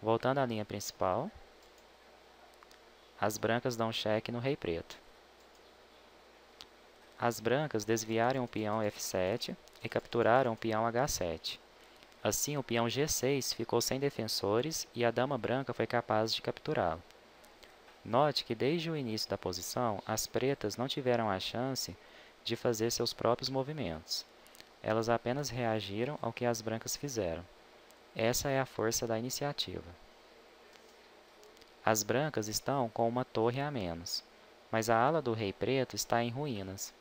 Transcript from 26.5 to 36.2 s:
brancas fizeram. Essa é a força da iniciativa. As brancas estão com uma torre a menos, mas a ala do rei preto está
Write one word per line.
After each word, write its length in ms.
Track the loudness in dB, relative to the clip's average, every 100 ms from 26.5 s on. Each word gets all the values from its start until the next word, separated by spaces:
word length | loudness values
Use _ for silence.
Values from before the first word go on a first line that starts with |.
| 0
brancas 340 | -2 -4 -4 -6
fizeram. 480 | -4 -2 -2 -2 -8 -18 -20 -20 -20 -20 -18 -2
Essa 340 | 0 2 0
é 100 | 0
a 60 | 0
força 400 | 0 0 0 0
da 140 | -2
iniciativa. 640 | -2 -4 -4 -4 -6 -6 -10 -18 -20 -20 -20 -20 -20 -20 -20 -20 -20 -20 -20 -20 -20 -20 -20 -20 -20 -4
As 200 | 2 2
brancas 440 | 2 0 0 -2 -2
estão 420 | -4 -2 0 0
com 180 | 0 0
uma 180 | 0 -2
torre 360 | 2 2 2
a 80 | -2
menos, 540 | -2 -4 -4 -6 -8 -8 -20 -20 -20 -2
mas 180 | 0 4
a 80 | 6
ala 240 | 6 4
do 120 | 0
rei 180 | 0 0
preto 440 | 0 0 2 0 -2
está 280 | 0 2